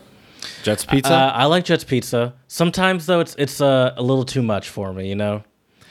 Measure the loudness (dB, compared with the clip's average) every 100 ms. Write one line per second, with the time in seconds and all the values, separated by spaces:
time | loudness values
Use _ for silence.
0 | -20 -20 -20 -20 -18 -6 -2 -2 0 0
1 | 4 4 4 2 2 2 2 -2 0 -2
2 | 0 -2 -2 -6 _ 0 0 2 0 0
3 | 0 0 0 -2 -4 2 2 4 2 0
4 | 0 0 0 -2 0 -2 -6 -10 -8 -6
5 | -6 -4 -4 -4 -10 _ _ _ -2